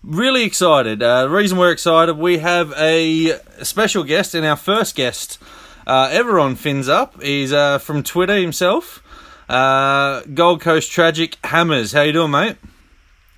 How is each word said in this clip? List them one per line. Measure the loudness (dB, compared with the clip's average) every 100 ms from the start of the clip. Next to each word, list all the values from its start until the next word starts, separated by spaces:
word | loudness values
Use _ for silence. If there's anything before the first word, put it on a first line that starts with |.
Really | -8 -2 0 0
excited. | 0 0 4 4 2 0
Uh, | 2 2
the | 2
reason | 0 0 2
we're | 2
excited, | 2 2 4 2 0
we | -2 0
have | 0 -2 -2 0
a | 0 2 0 0 0 -4 -10 -12
special | -8 -2 -2 -2
guest, | -2 -2 -2
and | -2
our | -2 -2
first | -2 -2 -2 -4
guest, | -4 -6 -12 -16 -20 -20 -20 -14 -2
uh, | 0 2
ever | 0 2 2
on | 0 -2
Fins | -4 -4 0
Up | 0 0 -6
is, | -6 -4 0
uh, | 0 2 0
from | -4 -6
Twitter | -4 -2 0 0
himself, | -2 -2 0 0 -4 -18 _ -20 -20 -20 -4
uh, | 0 2 2 2 0 0 -4 -6
Gold | 2 2 2
Coast | 0 0 0
Tragic | 0 2 0 -6 -6
Hammers. | -4 0 0 0 0
How | 2
you | 2
doing, | 2 0
mate? | 0 0 -6 -18 _ _ _ _ _ _